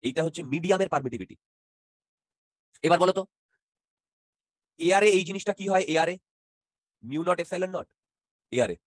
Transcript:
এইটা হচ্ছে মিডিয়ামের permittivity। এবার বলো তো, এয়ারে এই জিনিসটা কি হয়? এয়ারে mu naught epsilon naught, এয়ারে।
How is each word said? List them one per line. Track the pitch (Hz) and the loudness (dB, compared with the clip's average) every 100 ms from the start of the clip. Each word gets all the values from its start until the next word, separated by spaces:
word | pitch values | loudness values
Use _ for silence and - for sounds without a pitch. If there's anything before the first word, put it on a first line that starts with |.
এইটা | 123 135 | -4 -2
হচ্ছে | 160 156 | -4 -4
মিডিয়ামের | 147 147 180 190 190 | -6 -6 0 0 0
permittivity। | 147 131 123 - - _ _ _ _ _ _ _ _ _ _ _ _ _ _ | -2 -4 -10 -12 -16 _ _ _ _ _ _ _ _ _ _ _ _ _ _
এবার | - - | 2 4
বলো | 269 | 4
তো, | 285 190 _ _ _ _ _ _ _ _ _ _ _ _ _ _ _ | 2 -6 _ _ _ _ _ _ _ _ _ _ _ _ _ _ _
এয়ারে | 165 190 208 | 2 4 6
এই | 190 170 | 4 0
জিনিসটা | 190 - | -6 -6
কি | 196 196 | -4 0
হয়? | 190 151 | 0 2
এয়ারে | 160 165 185 _ _ _ _ _ _ _ _ | 0 0 -4 _ _ _ _ _ _ _ _
mu | 113 143 | -10 -6
naught | 170 175 | -2 -2
epsilon | 170 180 185 | -4 -4 -6
naught, | 185 - _ _ _ _ _ _ | -6 -12 _ _ _ _ _ _
এয়ারে। | 120 113 85 | -2 -2 -4